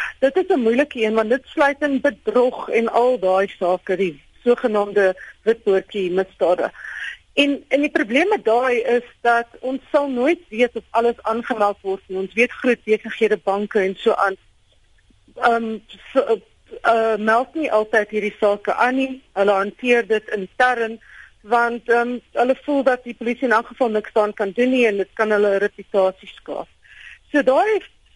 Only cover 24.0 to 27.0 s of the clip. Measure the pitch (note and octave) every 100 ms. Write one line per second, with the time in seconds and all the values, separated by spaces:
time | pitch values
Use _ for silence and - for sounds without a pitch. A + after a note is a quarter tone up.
24 | G#3 A3+ G#3 - G3 F#3+ B3+ B3+ A#3 G3+
25 | F#3 - G#3+ G#3 G#3 G3 G3+ - - G3+
26 | F#3+ F#3+ F#3+ - - - - _ - -